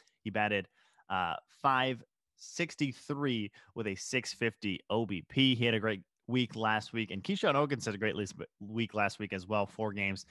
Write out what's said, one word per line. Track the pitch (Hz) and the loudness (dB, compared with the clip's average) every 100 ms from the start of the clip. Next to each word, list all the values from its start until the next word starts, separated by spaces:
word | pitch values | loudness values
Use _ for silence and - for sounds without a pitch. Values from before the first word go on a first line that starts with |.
| _ _ | _ _
He | 110 | -4
batted, | 104 104 101 92 _ _ _ - | 0 2 0 -2 _ _ _ -4
uh, | 95 85 78 - _ | -2 0 -4 -10 _
five | 143 131 131 123 - _ _ _ | 2 2 2 -2 -10 _ _ _
sixty-three | - - 170 - 143 - - 143 143 117 101 - - | -12 -4 -4 0 -2 -2 -6 -2 0 0 -2 -8 -12
with | 120 104 | -6 -4
a | 98 | -4
six | - 127 - | -2 -2 -2
fifty | - 113 - 104 90 - | -2 -2 0 -4 -4 0
O | 107 | 0
B | 107 92 - | 0 -4 -2
P. | - 135 | 4 4
He | 120 117 | 6 4
had | |
a | 113 | 2
great | 110 101 - _ - | 0 -2 -8 _ -2
week | 127 120 | 0 0
last | 113 110 107 - | 0 2 2 0
week, | 113 107 | -4 -4
and | 95 | -4
Keyshawn | - 196 196 139 | -2 2 4 4
Ogans | 147 131 | 2 0
had | 110 101 | -2 0
a | |
great | 107 | 0
lis-, | 95 98 - - _ | 0 -4 -6 -14 _
week | 101 110 113 | -8 -4 -2
last | 107 101 - | 0 0 0
week | 104 | -6
as | 95 90 | -6 -2
well. | 107 98 | 0 0
Four | - 107 | -2 -4
games, | 101 98 95 - | -2 -4 -4 -8